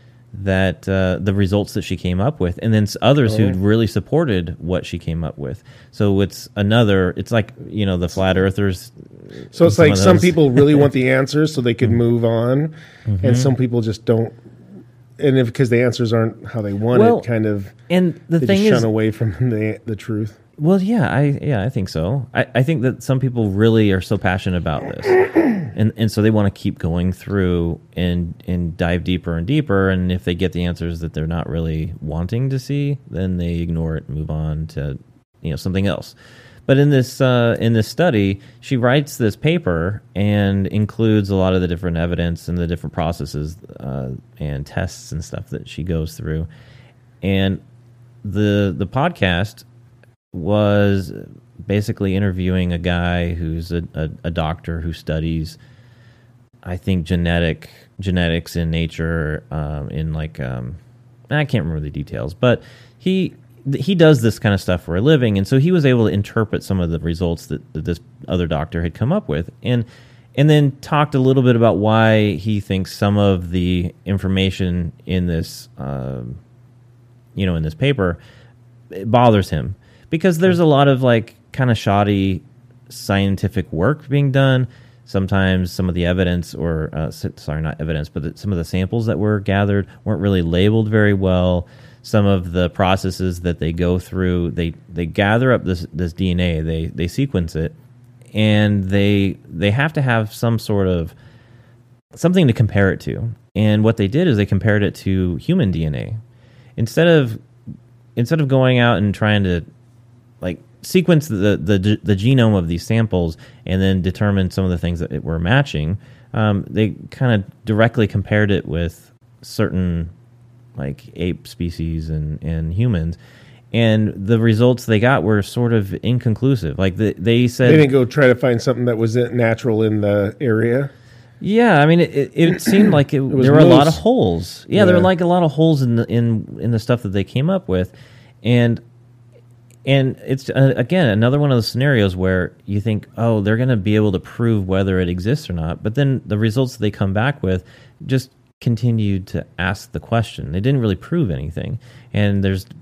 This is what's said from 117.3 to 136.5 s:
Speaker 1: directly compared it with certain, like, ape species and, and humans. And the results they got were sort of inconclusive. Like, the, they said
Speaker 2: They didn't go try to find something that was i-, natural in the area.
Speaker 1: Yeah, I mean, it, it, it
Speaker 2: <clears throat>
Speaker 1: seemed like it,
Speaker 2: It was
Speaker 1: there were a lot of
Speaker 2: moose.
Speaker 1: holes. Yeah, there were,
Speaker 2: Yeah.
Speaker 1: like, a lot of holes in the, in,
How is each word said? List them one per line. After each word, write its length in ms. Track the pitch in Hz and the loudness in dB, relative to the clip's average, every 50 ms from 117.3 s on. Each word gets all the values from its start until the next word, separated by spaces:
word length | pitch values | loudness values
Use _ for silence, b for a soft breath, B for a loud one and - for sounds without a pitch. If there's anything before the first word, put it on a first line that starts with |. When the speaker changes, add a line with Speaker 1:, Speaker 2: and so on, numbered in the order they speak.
| 110 101 98 - - _ _ | 2 0 -2 -6 -16 _ _
Speaker 1:
directly 420 | 110 107 104 113 117 - 123 104 | -2 2 2 2 2 4 0 0
compared 460 | - - 101 95 - 107 104 107 101 | 0 0 -4 -2 0 0 0 2 2
it 140 | 98 - - - | 0 -2 -2 -4
with 420 | 73 85 85 82 - - - _ _ _ _ _ _ _ | -4 -4 -4 -4 -6 -12 -20 _ _ _ _ _ _ _
certain, 640 | - - - - 104 - - 92 90 90 85 85 82 85 - _ _ _ _ _ - _ _ _ _ _ - | -20 -12 -4 -4 -4 -2 0 -2 -2 -2 -2 -4 -6 -8 -12 _ _ _ _ _ -20 _ _ _ _ _ -12
like, 340 | - 69 69 69 - - - - | -10 -10 -10 -10 -12 -16 -20 -10
ape 320 | - 87 90 78 - - - | -6 -4 -4 -4 -6 -12 -20
species 600 | - - 87 85 - - 80 82 80 80 78 80 | -10 -8 -8 -6 -6 -6 -6 -4 -4 -6 -6 -6
and, 320 | 78 78 76 76 73 - | -6 -4 -4 -6 -8 -8
and 320 | - 80 82 80 80 80 | -6 -6 -4 -4 -4 -4
humans. 460 | 87 101 123 123 98 82 80 82 - b b b b b b b b b b _ | -2 -2 0 0 0 0 -2 -4 -6 b b b b b b b b b b _
And 400 | - 113 117 110 110 110 107 95 - | -2 0 2 2 2 2 2 0 -2
the 240 | 101 98 107 117 110 | -6 -2 0 2 2
results 480 | 113 117 107 110 123 127 123 120 - | 4 2 4 4 4 2 2 0 0
they 140 | 113 110 101 | 0 0 2
got 240 | 117 127 139 98 82 | 2 2 2 2 2
were 180 | 107 107 101 | 2 0 0
sort 300 | 95 - - 127 120 117 | 0 -2 -4 -2 0 0
of 200 | 117 107 98 98 90 - - | 0 0 0 -2 -8 -6 -2
inconclusive. 760 | 110 127 120 - 117 104 - 127 135 135 101 85 76 - 90 | -2 -2 0 0 -2 -2 0 0 0 0 0 -2 -6 -2 0
Like, 160 | 95 95 87 104 | -2 -2 0 0
the, 160 | 110 98 - - | -2 -2 -2 -2
they 300 | 90 117 117 120 123 123 | 0 2 2 4 2 0
said 240 | 123 - 127 127 | 2 2 4 6
Speaker 2:
They 60 | 156 156 | 8 6
didn't 120 | 147 131 | 6 6
go 140 | 135 131 123 | 4 2 2
try 240 | 123 - 147 135 127 | 2 2 4 6 6
to 80 | 120 | 6
find 260 | 123 139 127 117 113 | 4 2 0 0 2
something 220 | - 139 120 120 123 | 0 -2 -2 0 0
that 120 | 120 113 | -2 0
was 200 | 110 113 110 113 | 0 0 0 2
i-, 100 | 123 120 - | 0 -2 0
natural 500 | 117 123 117 113 113 - - 110 107 107 | 0 0 2 2 0 0 -2 0 0 2
in 200 | 110 107 107 107 | 2 2 0 0
the 340 | 104 101 104 104 98 107 113 - | 0 2 2 2 0 -2 -4 -4
area. 520 | 147 117 107 110 117 117 120 135 139 135 b b b b b b b b b - | -2 0 0 2 2 0 0 -2 -2 -6 b b b b b b b b b -10
Speaker 1:
Yeah, 400 | - 185 214 226 247 226 170 143 | -6 0 2 4 4 6 6 6
I 40 | 147 | 6
mean, 120 | 160 170 175 | 6 6 4
it, 100 | 160 - 107 | 4 2 0
it, 160 | 143 131 - - | -2 -2 -2 0
it 280 | - 170 165 180 - | 2 2 2 2 0
Speaker 2:
<clears throat> 0 | |
Speaker 1:
seemed 300 | - 226 196 202 214 208 | 0 2 4 6 6 6
like 200 | 165 143 139 - | 6 4 2 2
it, 40 | - | 0
Speaker 2:
It 60 | 135 | -2
was 220 | 135 123 143 131 127 | 0 0 0 4 4
Speaker 1:
there 80 | 135 | 6
were 60 | 147 156 | 8 8
a 60 | 156 | 8
lot 240 | 175 165 147 143 160 | 8 8 8 6 4
of 60 | 151 | 2
Speaker 2:
moose. 40 | - | 2
Speaker 1:
holes. 680 | - 226 262 233 113 92 85 80 - - - - - - | 2 2 2 4 2 2 0 -2 -4 -8 -14 -18 -8 -2
Yeah, 160 | 143 208 202 | 2 4 6
there 100 | 180 180 | 6 6
were, 60 | 175 | 6
Speaker 2:
Yeah. 40 | 180 | 4
Speaker 1:
like, 160 | 185 185 165 | 4 2 2
a 60 | 180 | 2
lot 160 | 170 175 180 | 2 2 2
of 80 | 170 151 | 2 0
holes 320 | - 156 160 165 156 135 | 2 2 4 4 4 2
in 140 | 131 120 117 | 2 2 2
the, 100 | 113 - | 0 0
in, 500 | - 104 120 117 117 113 107 - - | 0 0 0 2 2 0 -2 -4 -8